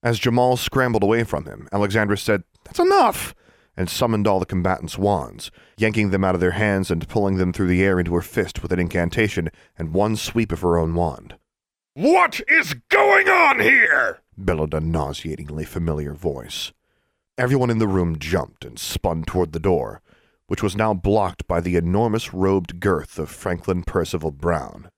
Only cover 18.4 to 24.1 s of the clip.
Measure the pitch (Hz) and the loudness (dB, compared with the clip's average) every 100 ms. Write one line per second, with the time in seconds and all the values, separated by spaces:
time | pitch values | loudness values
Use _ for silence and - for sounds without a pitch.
18.4 | 65 _ 64 60 - - 95 82 80 92 | -2 _ -18 -12 -8 -4 -2 -4 -2 -2
19.4 | 85 80 95 85 57 50 _ _ _ _ | -2 0 0 0 -2 -10 _ _ _ _
20.4 | _ 101 107 101 110 98 98 107 95 - | _ -4 -2 0 0 0 2 2 0 -4
21.4 | - 87 87 87 85 95 117 110 - 92 | -4 -2 0 0 2 2 2 0 -4 -2
22.4 | 95 98 87 87 101 85 - - 76 - | 2 2 -2 -4 0 0 -4 -10 -10 -6
23.4 | 98 85 90 90 85 95 80 | -6 -4 -2 -4 -2 -2 -2